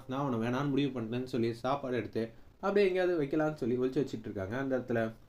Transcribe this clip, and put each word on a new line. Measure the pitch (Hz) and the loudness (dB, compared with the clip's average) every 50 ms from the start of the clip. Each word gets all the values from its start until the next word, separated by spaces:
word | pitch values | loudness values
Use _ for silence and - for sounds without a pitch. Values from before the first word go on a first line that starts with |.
| - | -4
நான் | - 127 135 143 | -6 -4 -2 -2
உன்னை | 139 120 110 | 0 0 0
வேணான்னு | 113 120 123 131 143 143 | 0 0 0 0 0 2
முடிவு | 131 139 143 135 | 2 2 2 0
பண்ணிட்டேன்னு" | 123 123 113 110 120 127 127 127 | 0 -2 -4 -2 -2 -4 -4 -2
சொல்லி | - 117 113 117 113 | 0 0 0 0 0
சாப்பாடு | 117 - 127 139 139 - 117 123 | -2 -2 -2 -2 0 -2 -2 -2
எடுத்து | 117 101 - - 110 113 - - - - - - - | -2 -2 -2 -2 -4 -4 -4 -6 -16 -20 -20 -14 -4
அப்படியே | - 196 202 202 202 | -2 2 4 4 4
எங்கேயாவது | 190 180 185 180 180 180 | 4 4 4 2 2 2
வைக்கலாம்னு | 160 143 139 165 156 151 156 156 - | 2 0 2 2 2 2 2 0 0
சொல்லி | 131 113 123 | 0 0 2
ஒளிச்சு | 123 127 127 131 147 | 2 2 2 2 0
வச்சுட்டு | 135 139 - 113 110 | 0 0 -4 -8 -8
இருக்காங்க. | 110 98 101 95 92 113 | -6 -6 -4 -4 -4 -2
அந்த | 131 139 135 131 | -4 -2 0 0
இடத்துல | 123 123 - 117 113 113 113 113 - - | 0 0 0 0 0 0 0 -4 -10 -10